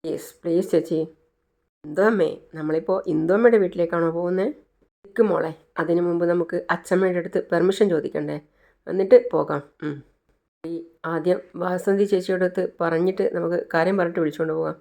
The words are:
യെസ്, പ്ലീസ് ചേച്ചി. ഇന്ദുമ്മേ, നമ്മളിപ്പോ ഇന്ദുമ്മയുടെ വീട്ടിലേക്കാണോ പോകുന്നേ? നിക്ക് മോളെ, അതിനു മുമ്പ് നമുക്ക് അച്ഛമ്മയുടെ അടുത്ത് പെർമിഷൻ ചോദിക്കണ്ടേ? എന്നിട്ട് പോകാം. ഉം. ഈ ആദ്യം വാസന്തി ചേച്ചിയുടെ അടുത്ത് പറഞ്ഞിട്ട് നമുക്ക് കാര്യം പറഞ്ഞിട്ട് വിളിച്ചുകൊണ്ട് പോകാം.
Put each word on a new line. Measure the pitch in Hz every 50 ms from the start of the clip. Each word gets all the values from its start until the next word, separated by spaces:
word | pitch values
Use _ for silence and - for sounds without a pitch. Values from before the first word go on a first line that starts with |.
| -
യെസ്, | 160 151 - - - - _
പ്ലീസ് | - 175 165 175 190 185
ചേച്ചി. | - 165 165 - 170 156 156 156 - _ _ _ _ _ _ _ _ _ _ _ _ _ -
ഇന്ദുമ്മേ, | 151 151 180 202 220 233 196 165 151 - - - _ -
നമ്മളിപ്പോ | 160 156 156 156 165 160 - 185 190 -
ഇന്ദുമ്മയുടെ | 185 160 156 160 165 185 214 233 240 226
വീട്ടിലേക്കാണോ | 214 190 180 180 180 170 165 170 170 165 165
പോകുന്നേ? | 165 170 175 175 185 185 196 269 - - _ _ _ _ _ _ _ _ _
നിക്ക് | 202 - -
മോളെ, | 220 208 175 160 165 160 156 - _ _ _ -
അതിനു | 165 160 170 175
മുമ്പ് | 175 175 170 170 175
നമുക്ക് | 170 175 175 165 165 175 175 - -
അച്ഛമ്മയുടെ | 170 175 - - 185 185 190 190 180
അടുത്ത് | 180 170 180 - - - -
പെർമിഷൻ | 180 170 170 185 190 - 214 196
ചോദിക്കണ്ടേ? | 170 151 - - - 151 151 147 147 151 - _ _ _ _ _ _ _ _
എന്നിട്ട് | - 175 190 196 196 247 240 240 -
പോകാം. | - 156 147 156 151 143 - - _ _ 151
ഉം. | 151 143 139 127 _ _ _ _ _ _ _ _ _ _ _ -
ഈ | 165 170 165 165 - _ _ -
ആദ്യം | 160 165 160 156 180 180 - - - -
വാസന്തി | 175 175 180 180 180 180 202 196 196 208
ചേച്ചിയുടെ | 202 202 185 180 - 185 185 185
അടുത്ത് | 180 185 190 180 - - _
പറഞ്ഞിട്ട് | 170 165 165 165 175 185 185 190 190 - -
നമുക്ക് | 175 170 170 175 170 - - -
കാര്യം | 165 165 185 196
പറഞ്ഞിട്ട് | 202 175 170 170 185
വിളിച്ചുകൊണ്ട് | 165 151 143 - 160 160 156
പോകാം. | 160 160 156 156 -